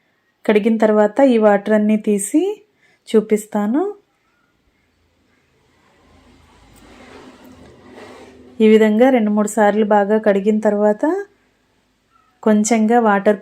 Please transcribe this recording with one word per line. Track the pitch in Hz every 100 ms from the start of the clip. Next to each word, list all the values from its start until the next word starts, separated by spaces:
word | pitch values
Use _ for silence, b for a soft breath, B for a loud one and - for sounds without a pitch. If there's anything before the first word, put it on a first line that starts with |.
| _ _ _ _ -
కడిగిన | 214 214 220
తర్వాత | 220 214 208 214 277
ఈ | 233 214
వాటర్ | 202 202 214
అన్నీ | 208 214 214
తీసి | 202 196 311 381 415 _ _ _ _ -
చూపిస్తాను. | 220 214 214 - 208 208 262 403 403 _ _ _ _ _ _ _ _ _ _ _ _ _ _ _ _ _ _ _ _ _ _ 247 247 _ _ _ - - - - - 262 254 254 254 - - - 254 B B B B - -
ఈ | 220
విధంగా | 220 220 214 254 254
రెండు | 208 208
మూడు | 208 226
సార్లు | 208 208 214 208
బాగా | 202 214 214
కడిగిన | 196 196 214 214
తర్వాత | 208 208 214 302 381 403 _ _ _ _ _ _ _ _ _ _ _ 220
కొంచెంగా | 214 214 233 214 240 226
వాటర్ | 196 202 208